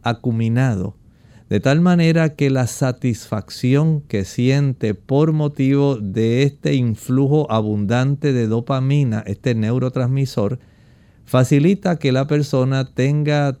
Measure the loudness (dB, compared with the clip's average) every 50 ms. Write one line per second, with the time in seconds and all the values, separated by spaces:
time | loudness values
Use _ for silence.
0 | -4 -4 -4 -4 -2 -4 -2 -2 0 0 0 0 0 0 0 -2 -4 -6 -8 -12
1 | _ _ -20 _ _ -20 -20 -18 -8 -4 -2 0 2 2 2 4 4 4 4 4
2 | 4 4 4 2 2 0 0 0 0 0 2 0 0 -2 -2 -2 -2 -4 -2 -2
3 | -2 -4 -4 -4 -6 -8 -8 -8 -8 -8 -10 -4 -2 0 2 2 2 2 0 -2
4 | -4 -4 -4 -4 -4 -4 -4 -2 0 2 2 2 0 0 -2 -2 -2 -4 -4 -4
5 | -4 -2 0 2 2 2 2 0 -2 -2 -2 -2 0 0 2 2 2 2 0 -2
6 | -4 -6 -2 0 0 0 2 2 0 0 -2 -2 -4 -2 0 0 0 -2 -2 -4
7 | -4 -2 0 0 0 2 2 0 0 0 -2 -2 -2 -2 -2 -2 -2 0 0 0
8 | 0 0 -2 -2 -2 -2 0 0 0 0 -2 -2 -2 -2 -4 -2 0 0 2 2
9 | 2 0 0 -4 -4 -6 -8 -4 -2 -2 0 0 0 0 0 0 -2 -2 -2 -2
10 | -2 -2 0 -2 -2 -2 -2 -2 -2 -2 -4 -6 -12 -16 _ _ -20 _ _ _
11 | _ _ _ _ -8 -2 0 2 2 4 4 4 4 4 2 0 0 -2 -2 -2
12 | 0 0 0 0 0 0 0 -2 -2 0 0 0 0 0 0 -2 -4 -4 -2 -2
13 | 0 0 0 0 0 0 0 0 0 0 -2 -6